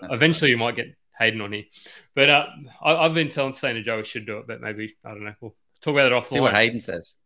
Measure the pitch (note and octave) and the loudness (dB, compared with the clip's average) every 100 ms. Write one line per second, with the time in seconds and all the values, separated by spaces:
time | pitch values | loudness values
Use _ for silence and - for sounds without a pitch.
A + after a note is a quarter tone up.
0 | F2+ A#2 D#3 D#3+ D3 A#2 A#2 A#2+ - - | -4 2 4 4 2 2 0 -4 -8 -14
1 | _ - A2+ A2 G2+ G#2 - - - - | _ -2 0 0 -6 -10 -12 -20 -20 -20
2 | _ - C#3 D3 D#3 - B2+ - D#3 E3 | _ 2 4 4 2 -8 -20 -4 0 2
3 | D#3+ D#3+ D3 D3 C3+ C3+ C3+ A2+ A2 A2 | 2 2 -2 -2 -4 -4 -4 -4 -4 -6
4 | G#2+ A#2+ G#2 G#2+ A2 A#2+ A2 G#2 A2 - | -6 -10 -10 -12 -12 -10 -10 -8 -10 -14
5 | A2 G#2+ G#2 G#2 A2 - _ _ D#3 C#3+ | -18 -14 -14 -14 -18 -20 _ _ -2 4
6 | C3 B2 - C3+ C3 G#2 A#2 A#2 - F2 | 4 4 0 0 4 4 4 0 -6 -8
7 | - - | -10 -18